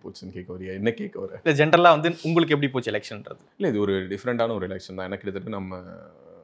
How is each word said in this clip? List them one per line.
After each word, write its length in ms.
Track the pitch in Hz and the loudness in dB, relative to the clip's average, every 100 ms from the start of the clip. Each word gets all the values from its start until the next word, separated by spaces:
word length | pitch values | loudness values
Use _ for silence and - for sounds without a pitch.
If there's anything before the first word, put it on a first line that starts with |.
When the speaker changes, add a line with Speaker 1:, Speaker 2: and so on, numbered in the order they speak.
Speaker 1:
போச்சுன்னு 280 | 95 95 92 | -14 -16 -14
கேட்க 200 | 92 90 | -14 -14
வரியா? 200 | 92 92 | -12 -10
என்ன 180 | 95 110 | -2 -2
கேட்க 300 | 113 208 - | -2 -6 -10
வர? 200 | 95 - | -12 -4
Speaker 2:
இல்ல, 200 | 170 147 | 0 4
ஜெனரலா 360 | 151 165 175 151 | 6 8 10 8
வந்து 140 | 165 170 | 4 -2
உங்களுக்கு 320 | 160 165 156 | 0 2 4
எப்படி 180 | 147 143 | 2 0
போச்சு 200 | 127 113 | -2 -2
எலெக்ஷன்ன்றது? 460 | 104 - 104 - - _ - | -4 -6 -12 -14 -18 _ -4
Speaker 1:
இல்ல, 140 | 190 | -2
இது 100 | 104 | 2
ஒரு 120 | 101 | 2
டிஃப்ரெண்டான 640 | 98 92 98 123 120 113 | 0 -2 -6 -4 -2 -2
ஒரு 120 | 110 92 | -2 -6
எலெக்ஷன் 280 | 95 - 95 | -8 -10 -10
தான். 100 | 92 | -8
எனக்கு 240 | 98 101 | -8 -6
கிட்டத்தட்ட 200 | 98 113 | -8 -8
நம்ம 280 | 101 92 92 90 85 80 78 73 87 | -8 -8 -10 -14 -18 -20 -20 -20 -20